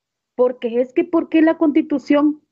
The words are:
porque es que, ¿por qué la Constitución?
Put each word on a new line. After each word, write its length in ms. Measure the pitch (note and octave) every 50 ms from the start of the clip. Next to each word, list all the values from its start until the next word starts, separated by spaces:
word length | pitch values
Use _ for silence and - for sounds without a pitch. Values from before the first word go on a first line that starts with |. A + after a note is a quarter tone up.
| _ _ _ _ _ _ _
porque 460 | - B3+ B3+ B3+ - - A3+ A3+ A#3+
es 140 | B3+ B3+ -
que, 100 | F4 F4
¿por 240 | - - E4 - -
qué 140 | - D#4+
la 160 | D#4 D#4+ D#4+ E4
Constitución? 840 | E4 D4+ - D#4+ D#4 - C#4+ D4 - - D4 C#4+ D4 D4+ D4+ - _ _